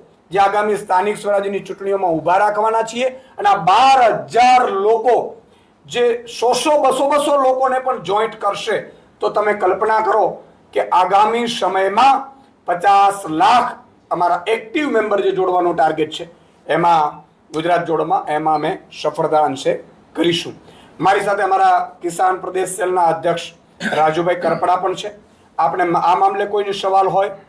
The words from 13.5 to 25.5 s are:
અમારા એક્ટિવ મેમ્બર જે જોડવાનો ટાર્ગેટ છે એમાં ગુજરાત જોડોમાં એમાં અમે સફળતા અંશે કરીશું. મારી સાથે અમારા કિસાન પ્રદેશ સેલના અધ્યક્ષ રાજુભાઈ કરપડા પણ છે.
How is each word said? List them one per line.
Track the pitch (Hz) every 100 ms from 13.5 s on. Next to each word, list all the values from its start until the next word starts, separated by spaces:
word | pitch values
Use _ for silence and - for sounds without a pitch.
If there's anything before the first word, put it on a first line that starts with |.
| 240 - - - _ -
અમારા | 165 175 175 214
એક્ટિવ | 226 - 302 285
મેમ્બર | 226 214 202
જે | 190
જોડવાનો | 185 185 180 175
ટાર્ગેટ | 165 160 160 -
છે | - 165 - _ _ -
એમાં | 160 170 165 147 - - _ _
ગુજરાત | 151 165 170 165
જોડોમાં | 156 156 156 -
એમાં | 151 156 147
અમે | 156 190 - -
સફળતા | 151 165 156 156
અંશે | 147 135 165 - - _ _ -
કરીશું. | 170 170 131 - - - - -
મારી | 180 202
સાથે | 202 202
અમારા | 190 190 190 180 180 -
કિસાન | 170 170 185 185
પ્રદેશ | 185 185 180 -
સેલના | 185 180
અધ્યક્ષ | 165 139 170 170 - - _ _ 214
રાજુભાઈ | 147 156 160 175 180
કરપડા | 165 - 175 185
પણ | 190 185
છે. | 208 - _ _ _